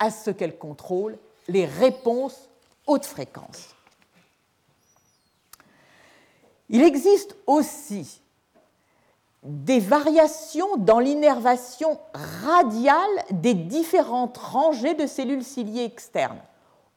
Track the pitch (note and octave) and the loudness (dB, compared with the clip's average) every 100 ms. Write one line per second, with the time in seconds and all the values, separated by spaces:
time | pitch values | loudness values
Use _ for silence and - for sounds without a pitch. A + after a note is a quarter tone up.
0 | A3 A3 A3 G3 E3+ E3 D#3 D3 - F#3 | -4 -4 -8 -6 -8 -8 -16 -18 -8 -6
1 | G#3+ G#3+ _ _ - F#3+ D#3+ D3+ B3+ B3+ | -6 -10 _ _ -4 -2 -2 2 2 2
2 | A#3 A#3+ C4+ - _ _ _ _ - C#4+ | -2 -2 -4 -10 _ _ _ _ -2 -2
3 | - - C3 - - - - _ _ _ | -2 -12 -14 -16 -20 -20 -20 _ _ _
4 | _ _ _ _ _ _ _ _ _ _ | _ _ _ _ _ _ _ _ _ _
5 | _ _ _ _ _ _ _ _ _ _ | _ _ _ _ _ _ _ _ _ _
6 | _ _ _ _ _ _ - A3 E4 C#4 | _ _ _ _ _ _ -2 4 6 6
7 | F4+ G4+ - - - D4 C4 - - G3+ | 4 2 0 -10 0 2 0 -6 -12 -12
8 | C#3 - _ _ _ _ _ _ _ _ | -12 -18 _ _ _ _ _ _ _ _
9 | _ _ _ _ C#3 D3 C#3+ B3+ F#3+ D4 | _ _ _ _ -16 -10 0 0 2 0
10 | D4 D#4+ D4+ - - D4+ F#4+ F4 F#3+ A3+ | 4 4 4 0 -10 -6 -4 0 4 4
11 | C4 D4 D4 B3 A#3+ B3 B3 - D#4 D4+ | 2 2 2 4 2 0 -4 -6 -4 -4
12 | - - D3+ E3+ A#3+ F4 C4 A3 C4+ D4+ | -10 -16 -14 -10 2 2 2 2 2 2
13 | G4+ G4+ - F3+ A#3 G3 E3 D4 E4 F#4 | 2 -2 -4 -2 0 0 -2 -4 0 2
14 | C#4 B3 A#3+ - - A#3+ D#4+ C4 C4 D#4+ | 2 -2 -6 -8 -6 0 0 0 -2 -2
15 | C#4+ - B3+ C#4 B3 - G#3+ A#3 A#3 - | -4 -6 -6 -6 -8 -10 -8 -6 -8 -10
16 | - F3 B2+ - - _ _ _ _ | -10 -6 -6 -8 -20 _ _ _ _